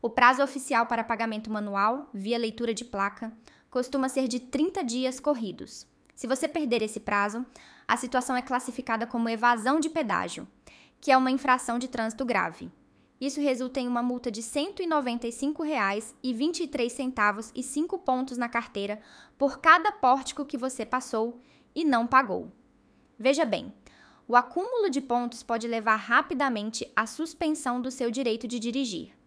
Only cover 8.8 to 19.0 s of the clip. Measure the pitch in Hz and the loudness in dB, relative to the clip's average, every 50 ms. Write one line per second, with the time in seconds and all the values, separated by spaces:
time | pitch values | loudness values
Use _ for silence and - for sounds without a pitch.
8.8 | 254 - 226 220 233 240 - 233 233 233 226 220 233 240 240 226 208 247 285 320 | -4 -4 -2 -2 -2 -4 -2 -2 0 0 0 4 4 4 4 4 2 2 2 2
9.8 | 294 320 320 330 294 214 190 175 185 175 - - - - _ _ _ - - - | 2 0 -2 -2 0 0 0 0 -2 -2 -6 -10 -12 -16 _ _ _ -20 -20 -20
10.8 | - _ _ _ - - 262 262 262 254 262 262 269 269 254 254 - - 233 240 | -20 _ _ _ 2 4 6 6 6 4 0 0 2 2 2 2 2 -4 -4 -4
11.8 | 247 254 - - 220 220 220 220 269 240 233 190 180 170 165 - 170 170 - _ | -4 -4 -4 -4 -4 -4 -4 -4 -4 0 0 0 0 -2 -4 -10 -16 -16 -16 _
12.8 | _ _ _ _ _ _ _ _ 262 285 269 294 285 285 262 233 254 254 254 277 | _ _ _ _ _ _ _ _ -6 -6 -2 0 0 0 2 0 -2 -4 -4 -4
13.8 | 247 247 247 240 240 247 247 247 247 254 202 220 226 - - 285 294 392 - - | -2 -2 -2 0 0 0 -2 -2 -4 -6 -6 -6 -10 -4 -4 -2 -4 -4 -4 -6
14.8 | 370 339 320 294 269 247 233 240 247 233 233 - 277 285 302 - 330 302 311 247 | -2 0 0 0 0 0 -4 -4 -4 -6 -6 -2 -4 -4 -2 -2 -2 -2 0 0
15.8 | 208 196 202 208 214 - - _ - 254 247 220 277 330 339 - 349 277 - 285 | 0 0 -2 -2 -6 -8 -16 _ -6 -4 -2 0 0 -2 0 -2 -6 -4 -2 -2
16.8 | 240 240 240 - 262 254 254 233 208 208 202 208 220 - - - 254 - - 294 | -2 -2 -2 -4 -6 -4 0 2 2 2 2 0 -8 -10 -8 -8 -8 -4 -2 -2
17.8 | 320 339 - 349 - - 254 254 262 262 247 240 240 240 240 233 233 - - 202 | -2 -2 -4 -4 0 0 0 0 -2 -4 -4 -6 -6 -2 -2 -4 -4 -4 -6 -6
18.8 | 202 202 208 214 | -4 -4 -6 -8